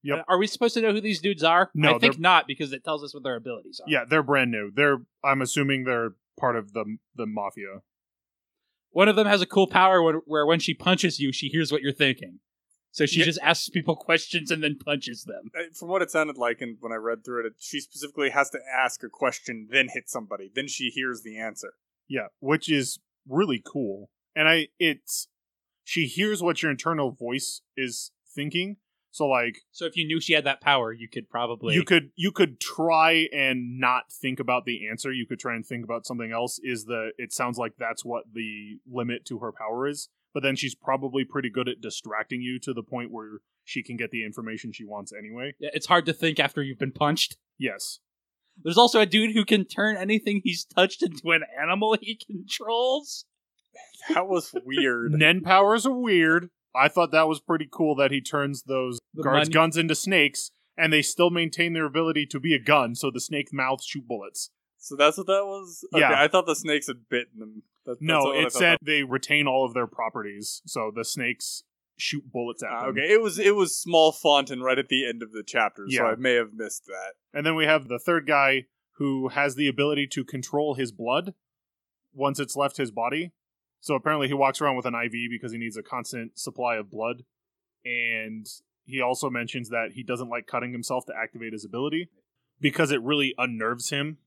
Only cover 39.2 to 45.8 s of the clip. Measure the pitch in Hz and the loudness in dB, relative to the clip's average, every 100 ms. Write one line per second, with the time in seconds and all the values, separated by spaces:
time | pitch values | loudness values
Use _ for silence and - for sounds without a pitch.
39.2 | - 117 117 - 110 117 139 143 - _ | -8 -10 -10 -8 -8 -4 -4 -6 -14 _
40.2 | _ 143 135 135 135 - - 135 135 131 | _ -4 -2 -2 -6 -6 -4 -2 -2 -4
41.2 | - 143 127 117 123 117 113 - 110 107 | -2 -4 -4 -4 -4 -6 -10 -10 -8 -6
42.2 | 107 123 123 127 - 120 107 127 120 113 | -6 -8 -8 -8 -8 -8 -8 -10 -8 -12
43.2 | 107 107 _ _ - 127 113 117 113 117 | -14 -18 _ _ -10 -10 -8 -8 -6 -6
44.2 | 107 107 113 110 113 101 107 104 98 104 | -8 -10 -10 -10 -12 -14 -12 -12 -12 -16
45.2 | 107 117 139 139 147 151 | -16 -12 -12 -10 -8 -8